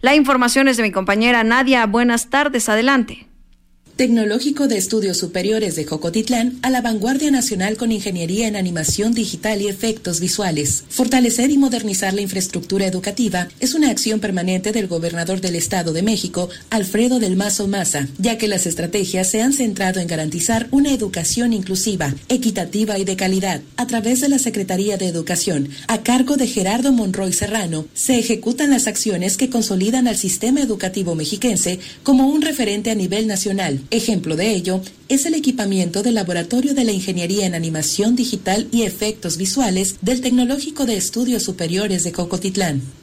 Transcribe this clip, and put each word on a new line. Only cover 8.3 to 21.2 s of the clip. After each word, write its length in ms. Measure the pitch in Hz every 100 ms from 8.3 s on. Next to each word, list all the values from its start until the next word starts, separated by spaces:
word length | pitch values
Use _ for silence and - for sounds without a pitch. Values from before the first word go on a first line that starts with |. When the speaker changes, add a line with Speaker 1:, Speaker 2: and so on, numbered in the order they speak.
| 196 226
Speaker 2:
en 80 | 208
animación 560 | 180 170 156 - 214
digital 480 | 233 196 - 214 208
y 80 | 202
efectos 500 | 196 226 220 - 160
visuales. 640 | 185 - 196 156 147 - -
Fortalecer 640 | - 247 262 240 - 262
y 80 | 285
modernizar 560 | 269 233 214 196 190
la 80 | 202
infraestructura 640 | 196 190 185 180 - 190 190
educativa 600 | 185 185 202 226 180 180 -
es 140 | 254
una 160 | 302 285
acción 280 | 208 226 214
permanente 540 | 208 185 180 185 196
del 160 | 220 190
gobernador 540 | 170 170 170 170 190
del 140 | 185 170
Estado 360 | - 190 165
de 100 | 160
México, 460 | 202 214 180 - 180 - -
Alfredo 500 | 226 190 214 240 247
del 160 | 208 185
Mazo 320 | 202 202 196
Maza, 400 | 196 165 147 135 -
ya 200 | 190 226
que 100 | 214
las 180 | 190 175
estrategias 640 | 165 165 208 185 185 185
se 120 | 214
han 100 | 240
centrado 480 | 277 240 190 190 185
en 80 | 170
garantizar 600 | 160 156 170 196 226 233
una 200 | 269 285
educación 600 | 262 208 185